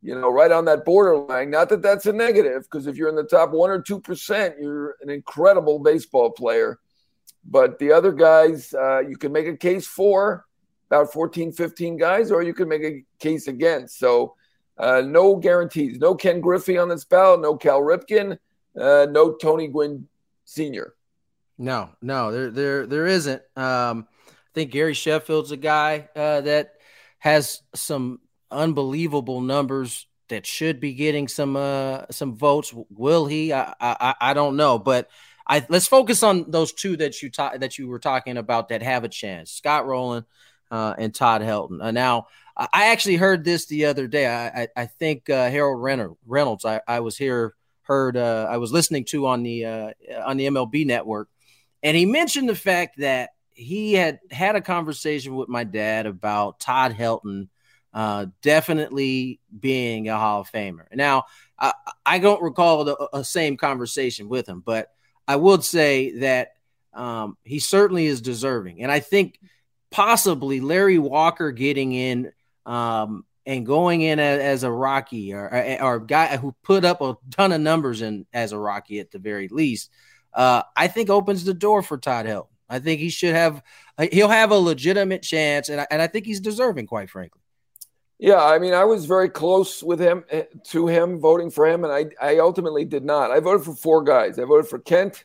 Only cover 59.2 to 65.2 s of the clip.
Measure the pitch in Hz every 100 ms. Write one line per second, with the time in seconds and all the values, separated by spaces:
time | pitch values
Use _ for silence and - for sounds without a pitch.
59.2 | 127 120 _ 104 135 131 120 113 110 110
60.2 | 107 104 98 110 101 82 82 113 143 135
61.2 | - _ _ _ 135 - - - - 180
62.2 | 196 208 170 131 170 156 147 143 143 139
63.2 | 135 180 156 139 151 135 120 - 131 -
64.2 | 104 127 113 90 - 113 - _ _ _